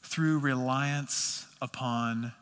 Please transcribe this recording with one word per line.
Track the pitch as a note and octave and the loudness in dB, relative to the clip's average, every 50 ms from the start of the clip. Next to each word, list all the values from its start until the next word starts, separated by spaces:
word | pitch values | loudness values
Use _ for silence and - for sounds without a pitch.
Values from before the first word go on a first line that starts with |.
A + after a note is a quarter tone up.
| - | -10
through | - - E3 D#3+ D#3 D#3 | -6 -2 2 4 4 4
reliance | D3+ C#3+ C#3 C3+ B2+ B2+ B2+ C3 C3+ C#3 C#3+ C#3+ C#3+ C#3+ - - - - - - - - - - - | 4 4 2 2 2 2 0 2 2 2 0 0 -2 -2 -2 -2 -2 -2 -2 -4 -6 -10 -14 -8 -8
upon | C3+ A#2+ - - C3+ B2 A#2+ A#2 A#2+ A#2 A2+ A2+ A#2 A#2+ A#2+ - | -8 -8 -6 -4 -2 0 0 0 0 0 0 -2 -4 -6 -8 -12